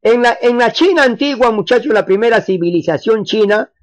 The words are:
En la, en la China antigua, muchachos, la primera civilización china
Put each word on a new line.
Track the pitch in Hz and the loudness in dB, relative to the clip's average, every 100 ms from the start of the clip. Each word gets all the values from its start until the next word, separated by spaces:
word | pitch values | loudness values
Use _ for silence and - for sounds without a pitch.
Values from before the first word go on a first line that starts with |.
En | 214 240 | 2 2
la, | 240 - | 0 0
en | 240 240 | 0 2
la | 233 | 0
China | - 349 339 | 2 2 4
antigua, | 262 226 285 247 240 | 2 0 -4 0 0
muchachos, | 214 180 240 247 | 0 0 -2 0
la | 214 180 | -2 0
primera | 196 233 220 | 0 2 0
civilización | - 185 170 170 156 151 220 220 | -2 -2 -2 -2 -2 -4 -2 -2
china | 190 220 202 208 262 _ | -2 -2 0 0 -2 _